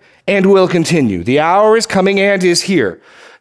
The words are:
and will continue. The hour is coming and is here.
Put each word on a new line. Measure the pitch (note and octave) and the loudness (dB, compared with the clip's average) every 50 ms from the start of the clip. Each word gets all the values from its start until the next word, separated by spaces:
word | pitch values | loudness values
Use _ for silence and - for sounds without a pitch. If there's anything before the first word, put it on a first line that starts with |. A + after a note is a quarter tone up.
| _ _ _ _ - | _ _ _ _ -6
and | - G3+ G3 F3+ | -4 -2 0 2
will | G3 G3 F#3+ F#3 - | 2 4 4 2 2
continue. | F3+ F3 E3 - F3 E3 C3+ A2 F#2+ F2 | 0 -2 -2 0 0 0 0 0 -2 -4
The | E2+ A2 C3 D3 | -4 -2 0 0
hour | D3+ E3 F3+ G3+ G#3+ A3 A3 | 0 2 2 2 2 2 2
is | A3+ G#3+ | 0 -2
coming | - - F#3+ F#3 F#3+ G3 G3 | -2 -2 -2 0 0 0 0
and | G3 G3+ G3+ F#3+ F3+ | 0 0 0 0 0
is | F3+ F3 E3+ | 0 -2 -2
here. | - F#3 G3 D#3 A2+ F#2 E2 - _ - - - - - - _ | -2 -2 -2 0 0 -2 -4 -8 _ -20 -20 -20 -20 -20 -20 _